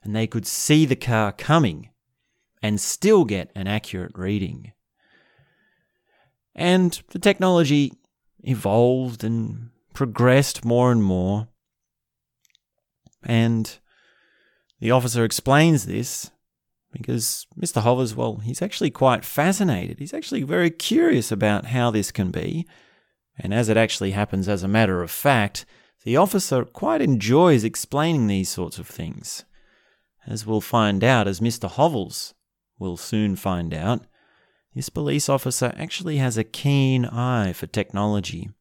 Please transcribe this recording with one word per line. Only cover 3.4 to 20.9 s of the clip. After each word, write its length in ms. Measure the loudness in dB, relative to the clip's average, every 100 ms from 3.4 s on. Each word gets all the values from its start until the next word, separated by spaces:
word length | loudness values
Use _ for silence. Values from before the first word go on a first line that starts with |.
| -6
an 120 | -8 -4
accurate 500 | -4 -6 -10 -10 -6
reading. 540 | -4 -2 -4 -8 -16 _ _ _ _ _ _ _ _ _ _ _ _ _ _ _ _ _ _
And 460 | -4 2 4 2 -2 _
the 100 | 0
technology 720 | 0 2 2 4 4 2 2 -4 _ _ _ _
evolved 840 | -4 -2 2 4 4 2 -2 -6
and 460 | -4 -2 -4 -8 -14 _ _
progressed 720 | -6 -4 2 6 6 4 -4
more 300 | 0 4 4
and 100 | 4
more. 460 | 2 2 0 -2 -4 _ _ _ _ _ _ _ _ _ _ _ _ _ _ _ _ _
And 560 | 0 2 2 0 -4 -10 _ _ _ _ _ _ _ _ _ _
the 120 | 2
officer 340 | 2 2 0
explains 600 | 0 -2 2 4 6 4
this 460 | 0 -6 -6 -10 -14 _ _ _ _ _ _
because 560 | -12 -6 -4 -4 -6 -12
Mister 240 | -8 -4 0
Hovers, 360 | 2 2 0
well, 220 | -2 -4 -4
he's 240 | -8 -6
actually 300 | -6 -2 -4
quite 340 | 2 2 2
fascinated. 720 | -4 -2 0 2 0 0 -4 -10
He's 160 | -10
actually 300 | -10 -6 -6
very 260 | -2 0 0
curious 600 | -2 0